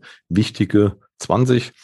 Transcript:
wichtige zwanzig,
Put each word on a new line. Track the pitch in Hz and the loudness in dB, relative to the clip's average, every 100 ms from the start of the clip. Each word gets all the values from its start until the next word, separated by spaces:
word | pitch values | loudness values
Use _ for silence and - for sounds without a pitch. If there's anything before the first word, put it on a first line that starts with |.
| - - - | -12 -20 -4
wichtige | 87 107 - 104 104 104 - _ - | -2 -2 -2 0 2 2 -2 _ -12
zwanzig, | - 107 127 123 - _ | -4 0 2 0 -2 _